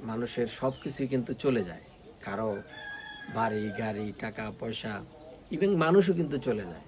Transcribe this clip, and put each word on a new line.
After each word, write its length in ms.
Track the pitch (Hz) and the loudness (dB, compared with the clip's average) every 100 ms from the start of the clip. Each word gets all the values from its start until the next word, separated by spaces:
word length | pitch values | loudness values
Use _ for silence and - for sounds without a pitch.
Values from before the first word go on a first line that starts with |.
মানুষের 440 | 117 110 120 - 113 | -4 -4 -2 0 -2
সব 260 | - 131 131 | 0 -2 -2
কিছুই 240 | 147 139 131 | -6 -2 0
কিন্তু 280 | 131 120 | 0 0
চলে 300 | 127 143 120 | 2 4 4
যায়। 160 | 90 82 - - - - | 0 -6 -14 -20 -20 -12
কারো 380 | - - 110 - - - - - - - - | -6 -2 0 -2 -6 -12 -12 -10 -12 -12 -6
বাড়ি, 360 | 113 113 107 107 101 | 0 0 0 -2 -2
গাড়ি, 340 | 110 104 107 98 | -4 -2 -6 -6
টাকা, 340 | 110 107 107 104 | -8 -6 -8 -6
পয়সা, 440 | 117 110 113 104 - - - - - | -6 -4 -6 -6 -10 -16 -18 -16 -6
even 240 | 156 196 180 | 2 4 6
মানুষও 360 | 160 196 185 | 8 8 8
কিন্তু 260 | 175 151 139 | 4 2 0
চলে 240 | 131 107 | 0 0
যায়। 200 | 92 85 | -2 -10